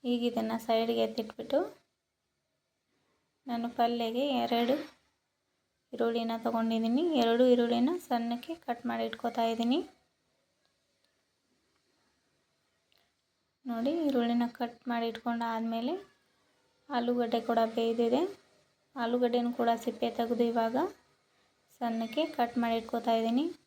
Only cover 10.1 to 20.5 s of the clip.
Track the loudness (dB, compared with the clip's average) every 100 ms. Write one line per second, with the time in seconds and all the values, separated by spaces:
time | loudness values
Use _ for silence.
10.1 | _ _ _ _ _ _ _ _ _ _
11.1 | _ _ _ _ _ _ _ _ _ _
12.1 | _ _ _ _ _ _ _ _ _ _
13.1 | _ _ _ _ _ -6 -2 0 2 2
14.1 | 2 2 2 0 -2 -8 -8 -6 -4 -2
15.1 | -4 -4 -4 -2 -2 -2 -2 -2 -4 -8
16.1 | _ _ _ _ _ _ _ _ -2 0
17.1 | 0 2 0 2 2 2 2 0 2 2
18.1 | 4 0 -4 _ _ _ _ _ -6 -2
19.1 | 2 2 2 0 0 0 2 -2 -2 -4
20.1 | -2 -2 2 2